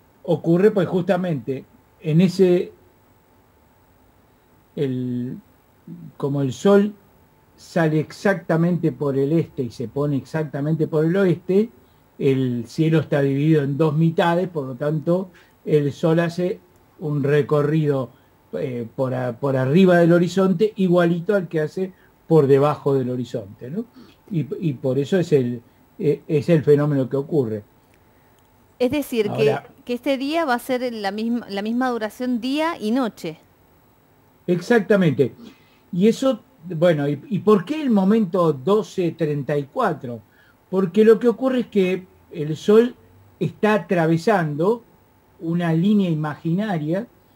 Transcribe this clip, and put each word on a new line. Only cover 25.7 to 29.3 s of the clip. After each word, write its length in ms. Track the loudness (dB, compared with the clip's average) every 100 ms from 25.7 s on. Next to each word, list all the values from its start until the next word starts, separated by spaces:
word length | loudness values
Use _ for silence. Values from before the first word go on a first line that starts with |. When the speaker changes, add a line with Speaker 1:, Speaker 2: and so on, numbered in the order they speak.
| _ _ -4
Speaker 1:
eh, 220 | -2 -2 -2
es 220 | -2 2
el 120 | 2
fenómeno 460 | 4 4 4 0 -2
que 80 | -4
ocurre. 480 | -2 -2 -2 -4 -10 _ _ _ _ _ _ _ _ _ _ -4
Speaker 2:
Es 120 | -2
decir, 400 | -2 -4 -2 -2